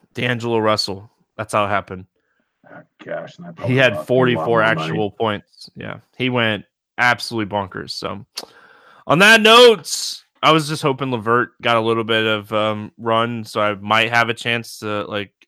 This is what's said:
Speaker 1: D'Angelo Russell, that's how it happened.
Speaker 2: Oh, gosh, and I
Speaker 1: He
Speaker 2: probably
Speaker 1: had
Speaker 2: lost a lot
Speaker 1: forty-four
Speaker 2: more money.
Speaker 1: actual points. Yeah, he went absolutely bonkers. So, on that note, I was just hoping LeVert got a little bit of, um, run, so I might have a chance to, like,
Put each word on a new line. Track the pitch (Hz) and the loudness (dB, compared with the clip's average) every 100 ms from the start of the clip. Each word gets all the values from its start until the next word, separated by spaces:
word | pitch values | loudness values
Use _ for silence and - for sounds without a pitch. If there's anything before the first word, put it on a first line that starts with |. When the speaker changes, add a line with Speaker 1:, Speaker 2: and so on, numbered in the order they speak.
| _ | _
Speaker 1:
D'Angelo | - 123 123 117 117 | -6 -4 -4 -2 0
Russell, | 107 107 - 95 107 _ _ - | 0 0 -2 -8 -14 _ _ -12
that's | 107 | -4
how | 110 | -2
it | 101 | 0
happened. | 101 - 92 95 _ _ _ _ _ _ | -2 -4 -12 -16 _ _ _ _ _ _
Speaker 2:
Oh, | 85 85 _ | -20 -20 _
gosh, | - 82 82 - | -12 -10 -12 -16
and | 87 | -18
I | |
Speaker 1:
He | |
Speaker 2:
probably | 85 120 127 | -10 -2 2
Speaker 1:
had | 127 | 2
Speaker 2:
lost | |
a | 104 | 0
lot | - | 0
Speaker 1:
forty-four | 123 127 117 117 | 2 2 2 0
Speaker 2:
more | 117 110 | 2 2
money. | 110 | 0
Speaker 1:
actual | - - 104 | -4 -4 -4
points. | - 113 101 - _ - - | -2 -4 -4 -8 _ -20 -16
Yeah, | 113 - _ _ | -14 -14 _ _
he | 127 | -4
went | 123 113 104 - _ _ - | 0 0 -2 -8 _ _ 0
absolutely | 123 117 - 117 104 | 0 0 -4 -6 -4
bonkers. | 101 98 101 - | -4 -6 -10 -12
So, | - - 98 - - - - _ _ _ _ - | -10 -10 -10 -14 -18 -18 -20 _ _ _ _ -2
on | 147 | 4
that | 202 226 | 6 6
note, | 214 226 247 208 135 - - - _ _ | 8 8 8 6 -2 -8 -8 -10 _ _
I | 139 | 2
was | 160 147 | 2 2
just | 156 | -2
hoping | 156 131 135 | -2 -2 -4
LeVert | 123 107 120 113 _ | -4 0 0 0 _
got | 120 117 | 0 0
a | |
little | 113 113 | 2 -2
bit | 110 113 110 | 0 0 0
of, | 107 104 | -2 -2
um, | 110 107 107 104 - | -2 -2 -2 -8 -10
run, | 113 113 117 117 | -2 0 0 -4
so | 110 113 | -8 -2
I | 104 | -2
might | 101 104 110 113 | -2 0 2 2
have | 120 117 | 2 0
a | |
chance | 113 120 117 113 - | -2 -4 -6 -6 -12
to, | 110 104 | -6 -6
like, | - 104 98 _ | -4 -8 -8 _